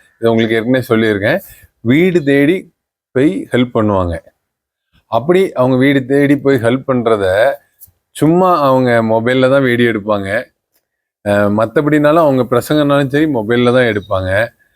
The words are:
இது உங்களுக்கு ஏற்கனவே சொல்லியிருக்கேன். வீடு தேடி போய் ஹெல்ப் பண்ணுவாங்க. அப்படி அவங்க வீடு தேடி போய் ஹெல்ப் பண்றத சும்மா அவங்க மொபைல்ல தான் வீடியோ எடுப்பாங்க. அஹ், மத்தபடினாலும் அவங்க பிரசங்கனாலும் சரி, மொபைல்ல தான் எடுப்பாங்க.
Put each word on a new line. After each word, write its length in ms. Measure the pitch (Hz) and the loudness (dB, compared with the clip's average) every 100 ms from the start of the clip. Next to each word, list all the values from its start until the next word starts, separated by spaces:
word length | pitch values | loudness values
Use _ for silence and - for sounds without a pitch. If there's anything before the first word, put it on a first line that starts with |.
| _ | _
இது 180 | - 113 | -4 0
உங்களுக்கு 280 | 113 113 113 | 0 0 0
ஏற்கனவே 260 | 113 131 120 | 0 -2 0
சொல்லியிருக்கேன். 540 | 113 110 101 107 180 - - - _ 113 | 0 0 0 -2 -4 -6 -20 -20 _ 0
வீடு 340 | 143 185 175 | 2 2 0
தேடி 340 | 143 139 143 190 - _ _ _ _ 127 | 0 2 2 0 -6 _ _ _ _ -2
போய் 160 | 151 190 - | 0 -2 -4
ஹெல்ப் 240 | 127 123 | -2 -2
பண்ணுவாங்க. 420 | 117 107 98 87 82 - _ _ _ _ _ _ _ - | -2 0 0 -2 -6 -12 _ _ _ _ _ _ _ -6
அப்படி 300 | 113 143 180 196 | -6 0 0 0
அவங்க 220 | - 127 127 | 0 0 2
வீடு 220 | 139 135 123 | 2 0 0
தேடி 300 | 139 143 139 | 0 2 0
போய் 200 | 135 131 | 0 0
ஹெல்ப் 300 | 113 131 131 | 0 -2 -2
பண்றத 380 | 127 117 107 92 98 131 139 _ _ - _ _ - | -2 0 0 0 0 0 -2 _ _ -20 _ _ -2
சும்மா 360 | 151 175 185 170 | 0 2 2 2
அவங்க 300 | 139 131 127 117 113 | 2 2 2 0 0
மொபைல்ல 440 | 113 117 131 131 | 0 0 0 2
தான் 160 | 139 131 | 2 0
வீடியோ 240 | 120 120 | 0 0
எடுப்பாங்க. 400 | 110 104 104 98 110 - _ _ _ _ _ _ _ 104 | -2 -4 -4 -4 -6 -8 _ _ _ _ _ _ _ -4
அஹ், 260 | 101 104 | 0 0
மத்தபடினாலும் 720 | 104 113 156 147 151 147 160 151 | 0 0 0 0 2 2 2 2
அவங்க 180 | 131 117 | 0 0
பிரசங்கனாலும் 640 | 120 - 151 143 143 139 | -2 0 -2 0 0 0
சரி, 160 | 143 156 | -2 -2
மொபைல்ல 420 | 123 107 120 120 | -2 -2 0 2
தான் 160 | 127 120 | 2 0
எடுப்பாங்க. 400 | 104 92 95 92 98 117 _ _ | -2 -4 -4 -2 -2 -4 _ _